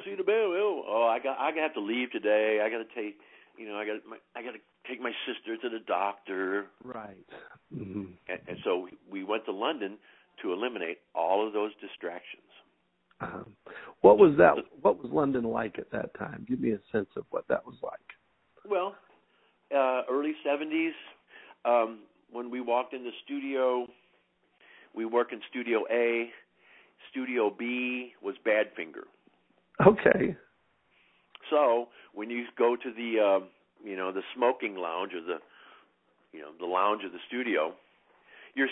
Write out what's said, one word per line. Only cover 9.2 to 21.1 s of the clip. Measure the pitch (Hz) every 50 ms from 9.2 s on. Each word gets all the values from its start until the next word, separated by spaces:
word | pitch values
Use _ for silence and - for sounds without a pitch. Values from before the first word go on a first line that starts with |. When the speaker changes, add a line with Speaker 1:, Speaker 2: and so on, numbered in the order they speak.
| 95
Speaker 1:
went | 95 107 113 113
to | -
London | 95 98 113 143 160 135 101 95 104 104 _ - - - _ _ _ -
to | - 95
eliminate | 87 95 117 127 117 101 87 82 76 - _ _ _
all | 87 82 85 95 101 110
of | 110 104
those | 107 104 107 104 -
distractions. | - 98 - - - 87 87 90 - - - - _ _ - - - _ _ _ _ _ _ _ _ _ _ _
Speaker 2:
Uh-huh. | - 87 90 90 - - - _ _ - - - - - - -
What | - 190 - -
was | 202 165 143 143
that? | - - - - - - - 135
What | 135 202 - -
was | - 117 -
London | 156 147 139 135 127 117
like | 113 113 117 117 104 - -
at | - -
that | - 110 - - - -
time? | 98 - - - - -
Give | 127 131
me | 131 120
a | 110 98 - _
sense | - 110 98 - _
of | - - -
what | - - - -
that | - - -
was | - - - -
like. | - - - - - - - _ _ _ _ _ _ _ - _ 202
Speaker 1:
Well, | 202 180 185 202 196 - - _ _ _ _ _ _ _ _ _ _ _ _ _ 139
uh, | 139 131 131 127 127 123 127
early | 127 139 147 151 151 151 -
seventies, | 143 143 143 156 156 156 160 165 165 156 - - -